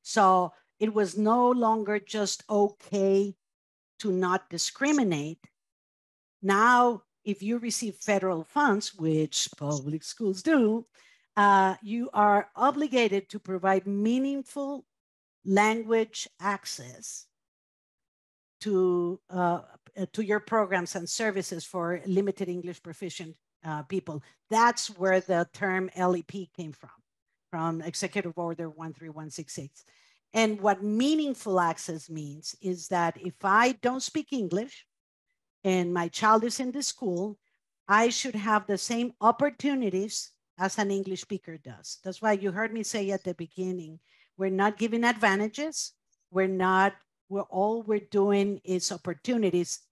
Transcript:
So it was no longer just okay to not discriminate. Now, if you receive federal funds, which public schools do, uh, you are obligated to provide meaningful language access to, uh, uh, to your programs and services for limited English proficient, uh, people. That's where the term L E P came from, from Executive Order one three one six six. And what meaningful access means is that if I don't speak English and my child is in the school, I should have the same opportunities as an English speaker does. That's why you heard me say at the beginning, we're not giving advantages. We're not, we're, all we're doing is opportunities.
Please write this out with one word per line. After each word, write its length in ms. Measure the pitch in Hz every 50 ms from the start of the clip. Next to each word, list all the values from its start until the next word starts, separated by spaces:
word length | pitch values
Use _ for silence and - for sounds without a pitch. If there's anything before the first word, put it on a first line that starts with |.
So 500 | _ - - 220 196 190 185 185 180 165 - _ _ _ _ _
it 120 | 214 220
was 260 | 208 214 208 175 165
no 340 | 208 214 214 233 247 247 247
longer 480 | 254 247 233 220 220 220 208 202 208 208
just 440 | 202 - - 214 202 190 - - - -
okay 840 | 214 208 208 202 202 _ - - - 202 196 196 196 196 202 202 190 _ _ _ _ _ _ _ _ _ _ _ _ _
to 120 | - 214
not 380 | 185 185 185 180 185 190 - _
discriminate. 920 | 170 165 - - - - 269 294 311 285 240 196 170 147 143 156 170 _ - _ _ _ _ _ _ _ _ _ _ _ _ _ _ _ _ _ _ _
Now, 640 | 196 190 196 202 226 240 247 240 247 247 233 196 _ _ _ _ _
if 200 | 208 202 - 196
you 160 | 208 233 240
receive 360 | 226 233 - - 240 208 -
federal 480 | - - - 208 196 180 190 180 160 160
funds, 520 | _ - 294 294 262 202 208 - - -
which 540 | 190 160 160 156 156 156 143 - - - - -
public 480 | - 147 143 151 143 131 147 151 156 -
schools 380 | - - - 233 202 190 185
do, 460 | - 311 320 277 233 214 220 233 226 _ _ _ _ _ _ _ _ _ _
uh, 400 | 214 202 202 196 196 190 190 190 - 220
you 260 | 202 220 233 240 - -
are 360 | 208 208 208 202 208 202 - _
obligated 760 | - 240 277 - 285 302 269 254 247 233 208 196 196 190 _
to 100 | - 208
provide 460 | _ - 190 180 175 190 190 190 190
meaningful 1000 | 196 202 202 208 226 240 254 269 277 277 277 254 - - 285 277 277 285 269 - _ _ _ _ _ _ _ _ _ _ _ _
language 840 | 190 190 202 208 214 226 233 226 220 226 226 220 220 - - - - _ _
access 840 | 175 202 202 196 - - - - 123 123 123 - - - - - - _ _ _ _ _ _ _ _ _ _ _ _ _ _ _ _ _ _ _ _ _ _ _ _ _ _ _
to, 580 | - 214 202 185 185 180 180 175 175 175 185 - _ _
uh, 320 | 180 180 180 175 175 165 - - - _ _ - _
uh, 100 | 202 185 - -
to 100 | 208 226
your 160 | 190 208 208
programs 560 | 208 - 226 220 208 180 196 185 175 170 -
and 120 | 190 170
services 560 | 175 - - 226 214 190 196 175 - 185 165 -
for 380 | - - 185 170 170 175 170 -
limited 420 | 196 180 190 202 196 185 - 196 175
English 320 | 180 180 170 175 175 -
proficient, 540 | _ 170 156 - 202 170 - - 175 160 160 _ _ _ _ _ -
uh, 200 | 160 151 151 143
people. 400 | _ 196 185 - - 151 147 - - _ _ _ _
That's 380 | 220 226 233 240 233 - - - 208
where 220 | 175 185 190 185 185
the 280 | 180 - 185 170 175 - -
term 380 | - 202 190 185 190 190 185 -
L 200 | 185 180 180 180
E 80 | 175 160
P 260 | - - 202 185 _ _
came 160 | - 170 156
from, 180 | 139 _ - 143 - _ _ _ _ _ _ _ _ _ _ _
from 300 | - 165 160 165 165 160
Executive 520 | 156 170 151 - 196 180 - 208 - 175 160
Order 340 | 180 170 170 165 160 170 160
one 240 | 151 156 165 160 160
three 160 | - 165 160
one 200 | 151 156 156 156
six 240 | - - 156 - -
six. 300 | - 139 143 _ - _ _ _ _ _ _ _ _ _ _ -
And 260 | 220 226 214 214 202
what 240 | 190 208 196 185 202
meaningful 760 | 208 208 226 254 285 311 311 302 285 247 - - 220 190 185
access 500 | 175 165 160 - - - 160 156 - -
means 460 | 160 156 151 143 143 151 - - - _
is 260 | - 190 180 170 -
that 280 | - 190 175 170 165 165 -
if 140 | - 180 - _ -
I 300 | 196 196 220 240 254 262 -
don't 200 | - 240 254 262
speak 320 | - - - 311 - _ 285
English 540 | 254 202 175 175 196 233 277 - - _ _ _ _ _ _ _ _ _ _ _ _ _ _ _ _ -
and 300 | 190 185 185 175 175 175
my 140 | 175 170
child 360 | 170 - - 226 214 220 220 220
is 160 | 240 - -
in 120 | 262 254
the 100 | 233 285
school, 560 | 277 - - _ 254 196 175 170 190 214 208 _ _ _ _ _ _ _ _ _ _
I 220 | - 202 214 233 247
should 260 | 233 - - 262 220
have 300 | 214 196 220 214 208 202
the 120 | - 202
same 360 | 180 - - 233 233 240 240 - _
opportunities 1120 | 208 226 240 - 285 294 - - - 285 277 262 240 202 180 190 202 220 - - - - _ _ _ _ _ -
as 200 | 185 190 - -
an 100 | 208 196
English 320 | 196 196 190 190 185 175
speaker 360 | - _ 202 180 _ - 160
does. 420 | 151 _ 131 117 - - - - - _
That's 180 | 190 180 -
why 120 | 220 220 208
you 180 | 196 196 196
heard 220 | 175 202 220 220 220
me 80 | 226
say 300 | 208 - - 220 196 196
at 120 | 196 190 _
the 120 | 180 170
beginning, 640 | - 170 160 _ 185 185 185 185 180 160 156 160 165 _ _ _ _ _ _ _
we're 120 | - 190 196
not 280 | 190 190 196 214 208 -
giving 240 | 226 226 220 233 240
advantages. 880 | 240 240 214 226 208 190 196 208 214 - - 294 320 302 - - - _ _ _ _ _ _ _ _
We're 160 | 180 190 190
not, 460 | 190 190 185 185 185 185 185 190 202 196 _ _ _ _ _ _ _
we're, 120 | 190 196
all 420 | - _ - 185 202 214 226 233 220
we're 160 | 208 214 208 202 _
doing 480 | - 202 196 202 202 202 196 202 202 - _
is 280 | 185 185 180 - -
opportunities. 880 | 190 170 _ 180 170 147 - 247 247 233 214 185 170 175 175 - - - _ _